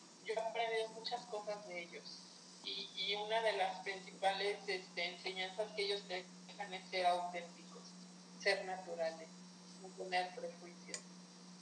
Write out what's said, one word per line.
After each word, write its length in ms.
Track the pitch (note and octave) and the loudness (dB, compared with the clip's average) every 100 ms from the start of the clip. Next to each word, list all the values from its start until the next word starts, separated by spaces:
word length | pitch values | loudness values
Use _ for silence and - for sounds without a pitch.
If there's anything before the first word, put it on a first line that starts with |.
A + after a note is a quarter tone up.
| - - | -18 -8
Yo 100 | F#3 | 0
he 40 | A3 | 2
aprendido 480 | A3+ A3+ A3+ A3 A3 | 2 2 4 4 2
muchas 300 | A3 - A#3+ - | -2 -2 -2 -2
cosas 400 | G#3+ G#3 G3+ F3+ | -4 -2 -4 -4
de 140 | F3 | -6
ellos. 220 | E3+ C#3+ - - - - - - | -6 -8 -10 -10 -12 -14 -16 -8
Y, 240 | - - - - | -4 -4 -4 0
y 180 | G3 G#3 | 2 2
una 260 | G#3+ A3 | 4 4
de 100 | A3 G3 | 6 6
las 220 | F#3 - | 4 2
principales, 760 | G3 F#3+ - - G3 F#3+ G3+ G3+ G3+ | -2 -4 -6 4 4 6 2 2 0
este, 380 | F#3 - F3 | 0 0 0
enseñanzas 680 | F3 F3+ F#3 F#3 F#3 A3 G#3 - | 0 0 -2 0 -2 0 0 2
que 80 | |
ellos 180 | G3+ G3 - | 2 2 0
te 160 | F#3 - - - | -2 -2 -12 -12
dejan 240 | - F#3+ | -6 -4
es 160 | F#3 F3+ | -4 0
ser 160 | F#3 F3+ | 6 8
auténticos, 760 | F3 F3 F3 F3 - - - - - - - - - | 6 4 -2 -4 -10 -12 -12 -12 -12 -12 -14 -14 2
ser 220 | G3+ F#3 | 6 6
naturales, 640 | F#3 F#3 F3 E3 D#3+ D#3+ - - - - - - | 4 -2 -2 2 2 0 -10 -12 -14 -14 -14 -12
no 60 | F#3 F#3 | -10 -6
tener 320 | F#3 F3+ F3+ | 2 4 4
prejuicios. 640 | E3 E3+ F3 F3 - - - - - - - - - | 0 -4 -4 -10 -10 -6 -6 -6 -14 -14 -14 -14 -14